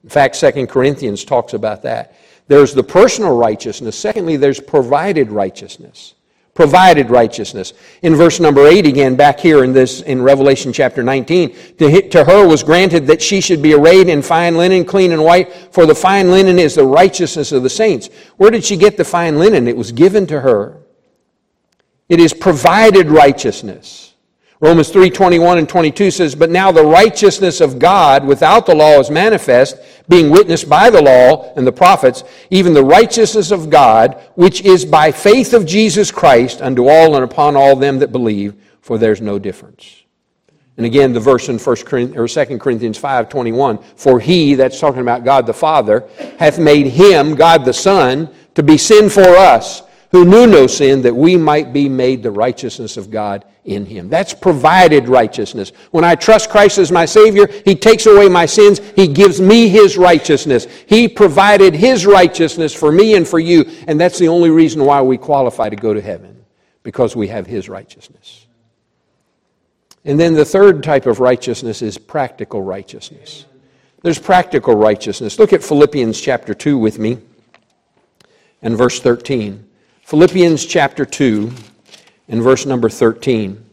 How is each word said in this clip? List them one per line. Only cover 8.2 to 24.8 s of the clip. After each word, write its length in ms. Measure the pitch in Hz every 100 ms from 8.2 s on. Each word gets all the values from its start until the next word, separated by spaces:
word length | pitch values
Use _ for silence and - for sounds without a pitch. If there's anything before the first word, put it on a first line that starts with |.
| 170 -
number 260 | 160 139 143
eight 180 | 185 156
again, 300 | 135 135 127
back 240 | 143 139
here 240 | 175 151
in 80 | 127
this, 300 | 131 127 -
in 200 | - 127
Revelation 520 | 127 139 139 - 135
chapter 280 | 117 131 -
nineteen, 540 | 120 135 123 175 156 - - _
to 120 | 151
hi-, 120 | 170 190
to 160 | 175 143
her 200 | 196 190
was 160 | 151
granted 460 | 143 170 190 165 135
that 140 | 160
she 180 | - 196
should 220 | - 165
be 120 | 151
arrayed 360 | 147 156 190 180
in 120 | 151
fine 360 | 135 165 170 165
linen, 260 | 180 185
clean 300 | 175 196 185
and 100 | 160
white, 260 | 156 180 180 - -
for 140 | - 160
the 100 | 151
fine 340 | 185 196 185
linen 300 | 190 190 180
is 160 | 156 156
the 100 | 135
righteousness 680 | 147 190 - 175 160 143
of 100 | 139
the 60 | 127
saints. 400 | - 220 139 - _ _ _
Where 160 | 202
did 140 | 226 -
she 100 | 190
get 220 | 202 202
the 80 | 160
fine 340 | 175 170 147
linen? 260 | 196 185 120
It 120 | 120
was 160 | 113
given 340 | 117 185 208 175
to 140 | 147
her. 360 | 131 107 104 - _ _ _ _ _ _ _ _ _ _ _ _ _
It 100 | 170
is 140 | 165
provided 760 | - 196 147 170 190 220 190 156
righteousness. 1000 | 156 143 135 120 - 104 - - - _ _ _ _ _ _
Romans 300 | 156 170